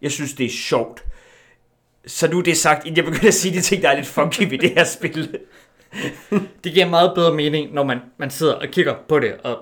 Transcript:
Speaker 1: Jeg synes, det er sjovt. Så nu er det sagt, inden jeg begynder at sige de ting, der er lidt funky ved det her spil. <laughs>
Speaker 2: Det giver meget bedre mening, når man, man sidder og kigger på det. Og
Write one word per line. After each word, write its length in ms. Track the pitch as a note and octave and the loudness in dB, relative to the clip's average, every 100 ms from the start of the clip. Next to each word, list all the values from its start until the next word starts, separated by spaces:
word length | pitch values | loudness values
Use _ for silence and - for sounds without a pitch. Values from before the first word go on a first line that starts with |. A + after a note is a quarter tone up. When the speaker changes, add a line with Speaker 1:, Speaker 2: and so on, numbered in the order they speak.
Speaker 1:
Jeg 100 | C#3 | -8
synes, 200 | C#3+ C3+ | -6 -8
det 140 | - A#2 | -6 -6
er 40 | |
sjovt. 540 | - - C3 A2 - - - _ _ _ _ _ _ _ _ - | -6 -2 -2 -2 -8 -12 -12 _ _ _ _ _ _ _ _ -14
Så 240 | - D#3+ | -2 0
nu 80 | F3+ | 2
er 40 | |
det 140 | F3 D#3 | 0 2
sagt, 300 | D#3+ D3+ - | 2 2 0
inden 100 | D#3+ | 0
jeg 80 | |
begynder 240 | D#3+ D#3 A3 | 0 4 4
at 60 | |
sige 200 | G#3 F3+ | 4 0
de 60 | F3 | -2
ting, 220 | - F#3 | 0 2
der 60 | D3 | 2
er 80 | C#3+ | 2
lidt 100 | C3+ | 0
funky 440 | - D3+ - F3+ | -2 0 0 -2
ved 80 | C3+ | 2
det 120 | F3+ | 2
her 140 | - | 2
spil. 540 | D#3+ - D#3+ D#3+ D3 - - _ _ _ _ | 0 -2 -6 -6 -8 -10 -14 _ _ _ _
<laughs> 720 | - C#3 - - G3+ G3 - | -10 -10 -10 -4 -2 -2 -10
Speaker 2:
Det 80 | F3 | 0
giver 160 | F3 F3 | 2 4
meget 240 | E3+ F3+ | 4 4
bedre 200 | F3+ E3+ | 4 2
mening, 400 | D3+ D3+ D3+ D3 | 2 0 -2 -2
når 100 | D3 | -2
man, 160 | C3+ B2 - - | -2 -4 -8 -10
man 140 | C#3 | -10
sidder 240 | - D#3 | -2 0
og 140 | - C#3+ | 0 -2
kigger 260 | F3+ C#3+ A#2 - | 0 0 -2 0
på 100 | D3+ | 2
det. 160 | A2+ - | 2 -2
Og 140 | B2+ A2+ | -6 -8